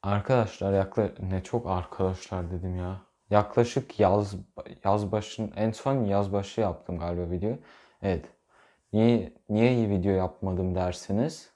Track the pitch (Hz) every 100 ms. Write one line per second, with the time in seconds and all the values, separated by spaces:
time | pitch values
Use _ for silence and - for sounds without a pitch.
0 | 98 101 - 127 107 - 98 98 95 -
1 | 101 - 95 92 - 120 92 90 76 -
2 | 95 90 - 95 87 90 92 90 90 95
3 | - _ _ 104 104 - 117 - - -
4 | 98 101 101 98 - - - 90 98 104
5 | 104 107 104 - 107 - 110 110 139 135
6 | 107 98 101 101 98 - 101 85 - 87
7 | 87 87 87 90 104 139 - - - _
8 | 98 87 - _ _ _ _ _ _ 107
9 | 113 117 90 - - 104 117 123 110 98
10 | 95 95 92 - 95 90 92 92 90 90
11 | - 101 147 160 -